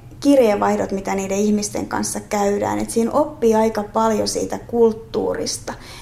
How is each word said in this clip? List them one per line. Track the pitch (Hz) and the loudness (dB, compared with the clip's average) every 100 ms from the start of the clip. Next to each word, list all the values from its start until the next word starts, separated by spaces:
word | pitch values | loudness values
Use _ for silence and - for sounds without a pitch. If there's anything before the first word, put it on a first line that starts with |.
| - - | -18 -2
kirjeenvaihdot, | 277 277 226 202 202 208 190 | 4 6 6 4 2 2 0
mitä | 196 190 | -4 -4
niiden | 196 190 196 | -4 -2 0
ihmisten | 208 208 202 - 202 | 2 2 0 -6 -4
kanssa | 214 214 202 | -4 -4 -6
käydään. | - 208 202 202 104 208 | -4 0 0 0 -2 -2
Et | 214 | -2
siinä | 233 226 | 0 0
oppii | 277 302 - 233 | 0 0 0 2
aika | 220 220 220 | 4 2 0
paljon | 208 226 220 214 202 | -4 0 0 0 -2
siitä | - 185 202 | -4 -4 -6
kulttuurista, | - 240 226 220 - - 185 180 233 - - - - - | -4 4 4 2 -4 -4 -2 -2 -4 -6 -10 -12 -14 -16